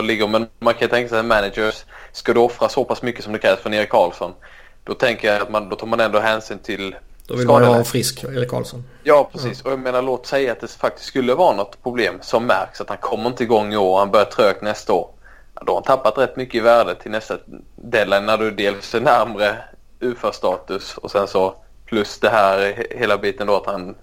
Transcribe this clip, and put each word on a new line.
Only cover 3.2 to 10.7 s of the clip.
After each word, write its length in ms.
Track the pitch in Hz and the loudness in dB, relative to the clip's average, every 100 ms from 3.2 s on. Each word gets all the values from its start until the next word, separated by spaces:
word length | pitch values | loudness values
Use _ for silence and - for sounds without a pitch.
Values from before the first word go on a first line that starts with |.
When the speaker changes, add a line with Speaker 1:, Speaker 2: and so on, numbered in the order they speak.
Speaker 1:
som 80 | 101 | -8
det 60 | 107 | -2
krävs 220 | 110 95 | 2 2
från 140 | 113 | 0
Erik 140 | 107 104 | -2 0
Karlsson, 420 | 117 90 - 90 92 - - - - | 2 2 -2 -10 -10 -20 -20 -20 -18
då 100 | - | -10
tänker 380 | 104 127 110 110 | -2 -2 0 0
jag 100 | 104 | 0
att 80 | 101 | 0
man, 180 | 107 98 | -4 -4
då 80 | 104 | -8
tar 100 | 110 | -4
man 140 | 117 | 0
ändå 180 | 113 104 | 2 2
hänsyn 380 | 110 110 - 101 | 2 0 -4 -12
till 360 | - 98 98 92 - - - | -8 -6 -8 -10 -18 -20 -8
Speaker 2:
Då 100 | 120 | -2
vill 100 | 123 | 4
man 160 | 139 | 6
ju 60 | 123 | 6
ha 80 | 117 | 4
en 80 | |
Speaker 1:
skadeläget. 40 | 117 | 2
Speaker 2:
frisk 360 | 123 110 - | -2 -4 -6
Erik 260 | 135 135 123 | -8 -6 -4
Karlsson. 340 | 123 120 120 127 - | -4 -6 -12 -16 -6
Speaker 1:
Ja, 260 | 143 147 131 | 4 4 4
precis. 280 | - 127 - | -2 -8 -6
Speaker 2:
Mm. 40 | |
Speaker 1:
Och 80 | 131 | -4
jag 60 | 135 | -4
menar, 240 | 127 123 | -2 0
låt 240 | 131 123 - | 0 -2 -2
säga 260 | 139 135 | 0 0
att 80 | 113 | -2
det 100 | 113 | -8